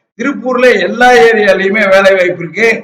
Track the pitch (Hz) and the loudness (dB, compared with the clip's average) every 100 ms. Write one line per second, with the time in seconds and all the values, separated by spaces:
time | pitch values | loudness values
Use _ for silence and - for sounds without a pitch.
0 | _ - 262 214 247 247 254 214 185 220 | _ -10 -8 -6 -6 0 0 0 -2 0
1 | 247 240 233 226 208 190 190 214 196 190 | 2 4 2 2 0 0 0 -2 2 2
2 | 196 190 180 147 165 165 226 220 | 2 2 -2 -4 -10 -4 -2 -2